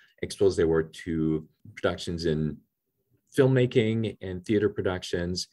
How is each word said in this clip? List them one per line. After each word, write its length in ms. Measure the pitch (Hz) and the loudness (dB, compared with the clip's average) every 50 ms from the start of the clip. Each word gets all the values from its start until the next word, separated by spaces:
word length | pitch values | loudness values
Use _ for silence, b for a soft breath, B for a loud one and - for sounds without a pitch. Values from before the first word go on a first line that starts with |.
| b b b b | b b b b
exposed 360 | - - - - 104 98 90 | -10 -10 -2 2 2 2 4
they 60 | 101 85 | 2 2
were 200 | 80 82 80 80 | 4 2 2 0
to 640 | 80 - - - 82 82 80 80 78 78 78 78 _ _ _ _ - - | -2 -8 -14 -8 -6 -2 -2 0 0 -2 -2 -4 _ _ _ _ -20 -14
productions 500 | - - 95 87 87 - - 87 82 80 | -4 -4 -4 -4 -2 -6 -8 -6 -2 -2
in 320 | 85 78 78 78 76 73 - _ _ _ _ _ _ _ _ _ _ _ _ _ _ - | -2 0 0 -2 -4 -4 -8 _ _ _ _ _ _ _ _ _ _ _ _ _ _ 2
filmmaking 800 | - 135 131 135 127 123 123 - 131 110 110 113 113 113 104 98 _ | 4 4 4 6 4 2 4 4 2 2 2 0 0 -2 -4 -6 _
and 220 | - 95 90 90 90 | -10 -10 -10 -10 -2
theater 260 | - 110 104 104 101 | 0 2 2 2 2
productions, 800 | - - 92 98 92 92 - - - 90 87 87 90 90 - b | 0 0 -2 -2 -2 -2 -6 -4 -4 -4 -2 -2 -4 -6 -6 b